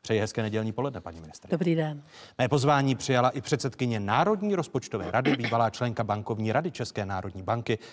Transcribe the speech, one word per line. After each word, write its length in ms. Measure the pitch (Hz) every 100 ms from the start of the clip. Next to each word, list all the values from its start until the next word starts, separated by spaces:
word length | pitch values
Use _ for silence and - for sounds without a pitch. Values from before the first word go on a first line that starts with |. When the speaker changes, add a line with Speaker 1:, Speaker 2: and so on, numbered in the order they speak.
Speaker 1:
Přeji 200 | - 110
hezké 220 | 107 -
nedělní 300 | 110 107 110
poledne, 280 | 104 139 117
paní 200 | 87 82
ministryně. 300 | 80 - -
Speaker 2:
Dobrý 240 | 170 175
den. 280 | 165 156 147 - - - _
Speaker 1:
Mé 100 | 127
pozvání 460 | 147 131 143 139
přijala 360 | 131 - 127 127
i 100 | 135
předsedkyně 600 | - 143 139 - 123 113
Národní 540 | 101 113 180 214 208
rozpočtové 560 | 190 151 131 - 107 90
rady, 260 | 113 131 139
bývalá 340 | 117 117 117
členka 340 | - 123 113
bankovní 480 | 110 104 101 110 110
rady 180 | 113 170
České 360 | - 123 - 98
národní 360 | 95 95 95
banky 360 | 95 117 113 110 -